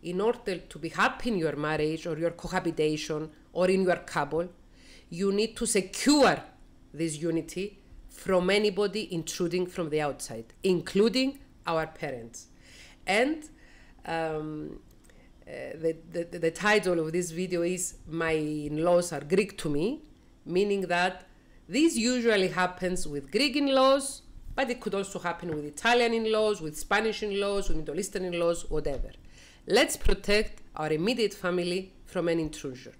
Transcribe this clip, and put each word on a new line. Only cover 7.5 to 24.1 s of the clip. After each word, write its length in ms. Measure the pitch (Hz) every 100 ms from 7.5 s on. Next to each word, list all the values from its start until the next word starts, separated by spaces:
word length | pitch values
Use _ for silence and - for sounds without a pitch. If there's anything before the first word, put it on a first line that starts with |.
| - 202 - - - -
from 400 | - - 185 180
anybody 640 | 202 208 190 202 185 -
intruding 540 | 175 156 - 180 175 180
from 220 | 180 160
the 120 | 151
outside, 440 | 147 131 - 113 117 -
including 760 | 196 180 175 190 220 262 262 269 - - -
our 180 | 165 156
parents. 640 | - 151 127 113 - - - - - - - -
And, 380 | 202 262 311 - - - - - - -
um, 760 | 165 160 156 156 151 151 - - - - - - - -
uh, 280 | 139 131 160
the, 220 | 165 160 -
the, 280 | 170 170 175
the 120 | 165
title 480 | 165 185 214 185 170
of 120 | 156
this 200 | 170 175
video 300 | 160 185 170
is 340 | 170 180 175 - -
My 240 | 160 165
In-Laws 840 | 160 151 151 147 151 170 175 170
Are 80 | 147
Greek 360 | 143 190 208 -
to 100 | 160
Me, 320 | 147 185 311 - - - - -
meaning 360 | 175 208 202
that 460 | 180 175 180 185 - - - - -
this 280 | 196 330 233
usually 520 | 226 254 233 208 185
happens 600 | 160 180 180 180 180 156
with 240 | 143 -
Greek 240 | 214 285 269
in-laws, 680 | 277 262 262 277 269